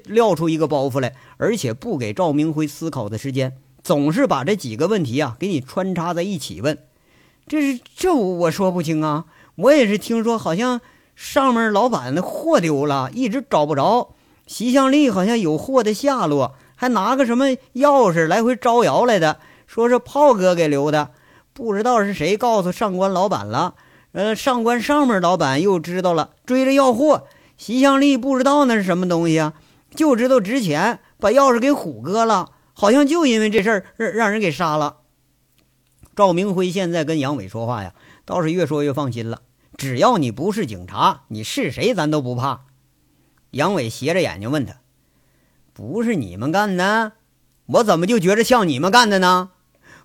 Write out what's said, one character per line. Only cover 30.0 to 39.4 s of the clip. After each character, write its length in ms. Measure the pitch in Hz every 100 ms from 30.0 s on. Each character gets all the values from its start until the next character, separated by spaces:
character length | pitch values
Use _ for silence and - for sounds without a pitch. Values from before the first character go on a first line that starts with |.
| 311 233
知 120 | 254
道 120 | 262
值 220 | 185 269
钱， 360 | 196 143 202 226 _ _
把 100 | -
钥 260 | 254 277
匙 60 | 233
给 100 | 262
虎 300 | 277 170 113
哥 240 | 127 214
了。” 280 | 226 202 165 _ _ -
好 100 | 202
像 160 | 262 285
就 200 | 339 302
因 160 | 226
为 80 | 214
这 120 | 208
事 60 | 196
儿 160 | 208 185 _
让， 120 | 226
让 220 | 196 220
人 80 | 214
给 100 | 196
杀 280 | 139 170 151
了。 220 | 147 - _ _ _ _ _ _ _ _ _ _ - -
赵 160 | 202
明 220 | 170 202
辉 160 | 185 185
现 200 | 180 180
在 140 | 170
跟 140 | 147 160
杨 180 | 131 143
伟 100 | 95
说 200 | 113 113
话 160 | 120
呀， 100 | 92 - _ _
倒 160 | - 175
是 120 | 160
越 120 | 175 156
说 160 | 151
越 80 | 147
放 220 | 139 139
心 160 | 113 113
了。 140 | 113